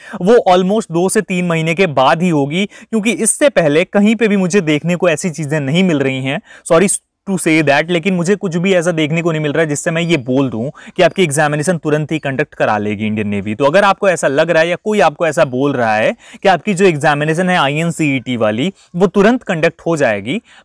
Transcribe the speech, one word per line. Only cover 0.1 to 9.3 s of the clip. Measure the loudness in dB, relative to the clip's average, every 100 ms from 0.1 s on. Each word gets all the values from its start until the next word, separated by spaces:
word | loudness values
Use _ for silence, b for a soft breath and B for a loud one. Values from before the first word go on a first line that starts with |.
| -4
वो | 2 4 4 2
almost | 2 -2 -2
दो | -2 0
से | -2
तीन | -2 -4 -2
महीने | -2 -2
के | 0 0
बाद | 2 2 2
ही | 0
होगी, | 0 0 -4 -6
क्योंकि | -8 -6 -4 -2
इससे | -2 -2 0 0
पहले | 2 2 2
कहीं | 0 2 2 2
पे | 0
भी | 2
मुझे | 2 0
देखने | 0 -2 0 0
को | 0
ऐसी | 0 -4
चीजें | -6 -4 -2
नहीं | 0 0
मिल | 2 2
रही | 0 -2
हैं। | -4 -6 B B 0
Sorry | 2 2 -2 _ _ -6
to | -2
say | 2 2
that, | 2 0 0
लेकिन | -2 0
मुझे | -2 0 -2
कुछ | -2 -2
भी | 0
ऐसा | 2 0
देखने | 0 0 0
को | -2